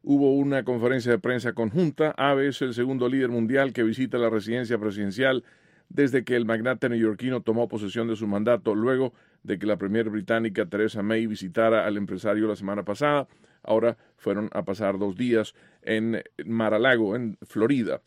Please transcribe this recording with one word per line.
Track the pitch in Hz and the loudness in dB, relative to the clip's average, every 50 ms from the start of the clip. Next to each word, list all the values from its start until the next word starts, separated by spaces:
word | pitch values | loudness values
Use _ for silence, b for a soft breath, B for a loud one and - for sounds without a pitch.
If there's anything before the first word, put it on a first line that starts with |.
| - | 2
hubo | - 143 139 143 135 135 | 2 4 4 6 4 4
una | 139 139 139 139 135 107 | 4 2 2 0 0 0
conferencia | 123 123 117 113 123 131 127 113 120 120 | -2 -2 0 2 2 2 2 2 2 2
de | |
prensa | 101 - 120 127 120 120 120 101 | 2 2 0 -2 0 -2 -2 -2
conjunta. | 117 113 107 107 175 180 151 143 - 156 156 - | 0 -2 0 2 2 0 0 2 0 0 0 0
Abe | - 135 143 139 135 139 143 | 0 2 2 2 2 2 0
es | 131 - | 0 -2
el | 135 127 113 | -4 -4 0
segundo | 117 120 131 135 131 123 | -2 -2 0 0 0 0
líder | 123 131 135 135 120 | 0 2 0 0 0
mundial | 120 120 113 110 131 135 139 135 | 0 0 0 2 2 2 2 0
que | 113 123 117 | 0 0 0
visita | 110 110 127 131 113 127 | 0 2 -2 -4 -2 0
la | 123 117 113 | 0 0 2
residencia | 110 107 98 107 117 127 123 110 120 | 0 0 -2 -2 -4 -4 -2 -2 -2
presidencial | 104 107 107 98 107 104 98 92 113 131 135 131 123 b b b b b b b b b | -2 -2 -4 -4 -2 -6 -4 -2 2 2 2 2 0 b b b b b b b b b
desde | b - 143 143 131 123 131 113 | b 0 2 2 2 2 0 0
que | - 123 | 0 0
el | 120 107 | 0 2
magnate | 107 113 110 110 131 127 113 - 123 | 0 -2 0 0 -2 -2 0 -2 0
neoyorquino | 120 113 110 110 104 95 120 127 127 120 | 2 2 2 0 0 -2 -4 -4 -4 -2
tomó | 90 - 110 117 120 - | -2 0 0 0 0 -2
posesión | - 107 104 95 - 120 117 117 | -4 -6 -6 -6 -4 -4 -2 -2
de | 113 | -2
su | 104 113 | -4 -2
mandato, | 104 101 101 107 123 120 107 87 113 104 | -2 -2 0 2 2 2 2 2 -2 0
luego | 104 110 127 131 127 135 123 b b b b b b b | 2 2 2 2 2 0 -2 b b b b b b b
de | - 110 | -6 -4
que | 87 101 | -2 0
la | 107 104 | -2 0
premier | 85 98 98 104 113 113 110 | 0 0 0 0 0 0 0
británica | 104 107 92 - 113 113 113 113 95 110 104 | -2 -4 -2 0 0 0 0 0 0 -2 -2
Theresa | 85 104 104 107 107 - 107 | -2 0 0 0 0 0 -2
May | 101 104 113 113 117 | -2 0 0 0 0
visitara | 110 107 - 95 92 82 113 113 113 113 110 85 | -2 -4 -6 -8 -4 0 2 4 4 4 2 2
al | 107 101 | 0 -2
empresario | 104 101 87 101 90 - 107 101 107 110 107 | -4 -4 -6 -6 -4 -2 0 0 2 0 0
la | 104 | -2
semana | 95 98 98 101 104 92 | -4 -6 -6 -6 -4 -4
pasada. | 98 104 - 143 147 147 143 135 b b b b b b b b | -6 -4 -2 0 0 0 0 -2 b b b b b b b b
Ahora | - 110 110 113 117 113 b b b b | 0 2 2 2 0 -2 b b b b
fueron | _ - 104 101 101 110 101 | _ -4 -4 -2 -2 -4 -4
a | - 101 90 | -6 -6 -4
pasar | 95 98 92 107 98 98 95 | -4 -4 -2 -2 -2 -2 -2
dos | 104 101 92 | -4 -4 -2
días | 92 127 123 117 110 107 - b b b b b b b | -2 0 2 2 2 0 -2 b b b b b b b
en | - 110 110 113 113 113 92 - - _ - - | -2 -2 0 0 -2 -2 -4 -6 -10 _ -12 -8
Mar-a-Lago, | - 113 113 110 107 107 107 120 135 127 117 110 98 104 | -4 -2 0 2 2 2 4 4 4 4 4 2 0 0
en | 127 123 113 95 _ | -2 -4 -6 -8 _
Florida. | - - - 104 107 123 143 131 110 82 67 - _ | -16 -8 0 2 2 4 4 2 0 -2 -4 -6 _